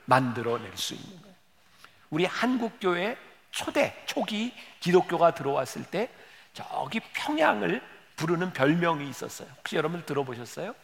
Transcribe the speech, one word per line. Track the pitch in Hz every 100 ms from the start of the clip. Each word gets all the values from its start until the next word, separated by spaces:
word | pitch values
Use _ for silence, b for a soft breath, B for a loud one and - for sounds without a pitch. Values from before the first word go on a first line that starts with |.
| -
만들어낼 | 127 127 117 117 117 104 -
수 | - -
있는 | - 180
거예요. | 202 185 _ _ b b b b b
우리 | 156 180
한국교회 | - 247 254 226 - 190 175 202 262 - - _
초대, | - - 302 156 - -
초기 | - 196 208 240 - B B
기독교가 | 170 180 - 170 165 160
들어왔을 | 139 139 131 113
때 | - 175 240 B B B B
저기 | - - - - 226 -
평양을 | - - 302 302 214 180 226 - - - -
부르는 | 156 170 185
별명이 | - 139 170 170 156 143
있었어요. | 123 - - - 135
혹시 | - 180
여러분 | 156 175 156
들어보셨어요? | 143 131 117 117 - 185 -